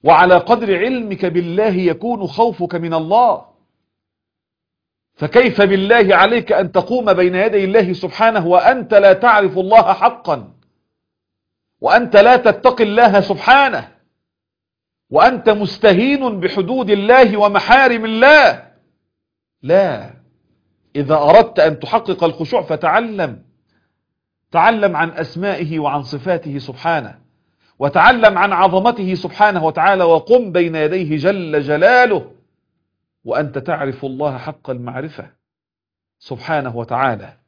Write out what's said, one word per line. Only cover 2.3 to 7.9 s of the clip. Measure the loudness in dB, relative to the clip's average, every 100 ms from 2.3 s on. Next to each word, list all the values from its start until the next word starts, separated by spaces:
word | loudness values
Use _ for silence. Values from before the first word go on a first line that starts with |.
| -2 -2 -2 -8
من | -8 -6
الله. | -6 -2 0 0 -2 _ _ _ _ _ _ _ _ _ _ _ _ _ _ _ _ _
فكيف | _ 0 2 2 2
بالله | 2 2 2 2 4 4
عليك | 4 0 -2
أن | -2 0
تقوم | -4 -2 -4 -2
بين | 0 0
يدي | 0 -2 -2
الله | 0 0 0